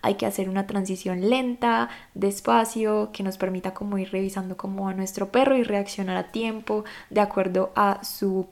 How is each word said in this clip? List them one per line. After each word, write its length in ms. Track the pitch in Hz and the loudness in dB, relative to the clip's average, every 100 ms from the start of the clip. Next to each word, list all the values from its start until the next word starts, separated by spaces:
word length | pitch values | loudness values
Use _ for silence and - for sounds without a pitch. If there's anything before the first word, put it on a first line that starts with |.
hay 140 | 214 202 | 0 0
que 100 | 202 | 0
hacer 220 | 202 185 | 0 0
una 200 | 190 196 | 0 0
transición 600 | 202 190 185 185 180 196 | -2 -2 -4 -2 0 2
lenta, 600 | 254 247 240 240 226 233 - - | 2 2 0 2 2 0 -6 -14
despacio, 960 | - 196 196 - 233 226 226 214 214 214 | -2 -2 0 4 4 4 0 2 2 0
que 120 | - | -2
nos 140 | 190 190 | -4 -2
permita 360 | 190 185 190 | -2 -2 -6
como 240 | 190 208 196 | -6 -4 -2
ir 120 | 190 | -2
revisando 460 | 190 196 196 185 185 | -2 -2 -4 -6 -6
cómo 300 | 196 196 196 | -6 -4 -2
va 80 | |
nuestro 400 | 190 190 - 196 | -2 -4 -4 0
perro 240 | 247 269 269 | 2 4 4
y 60 | |
reaccionar 520 | 226 202 202 - 190 185 | 4 0 -2 -4 -2 -2
a 160 | 180 | -4
tiempo 540 | 220 226 220 214 214 214 - - | -4 -4 -4 -4 -4 -4 -16 -2
de 100 | 208 | 2
acuerdo 540 | 202 202 190 185 190 - | 2 2 0 0 0 2
a 260 | 202 196 - | 2 2 -6
su 420 | - 196 190 185 | -2 0 0 -2